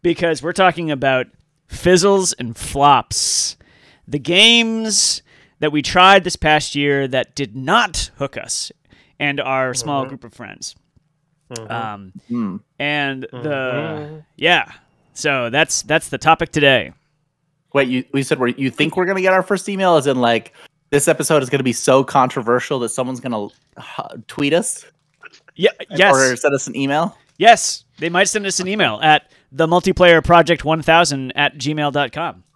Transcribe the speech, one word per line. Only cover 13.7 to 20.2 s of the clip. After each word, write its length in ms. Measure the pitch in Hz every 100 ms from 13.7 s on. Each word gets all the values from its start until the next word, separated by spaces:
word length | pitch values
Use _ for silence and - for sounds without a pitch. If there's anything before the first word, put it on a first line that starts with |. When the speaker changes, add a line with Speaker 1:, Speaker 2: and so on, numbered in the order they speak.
| 127 156 156 147
Speaker 2:
Mm-hmm. 80 | 156 - -
Speaker 1:
yeah. 360 | 156 175 117 - _ _ _
So 360 | - 151 139 120
that's, 320 | 131 165 -
that's 260 | - 156 -
the 80 | 135
topic 320 | 151 - 165
today. 400 | - 143 127 73 - _ _ _ _ _ _ _
Speaker 3:
Wait, 140 | 139 135
you, 160 | 127 120
you 80 | 139
said 160 | 135 147
we're, 100 | 123
you 220 | 120 135
think 260 | - 151 170
we're 80 |
gonna 160 | 180 190
get 120 | 185
our 80 | 185
first 260 | 185 196 -
email? 280 | 196 190 165
As 100 | 139
in, 140 | 127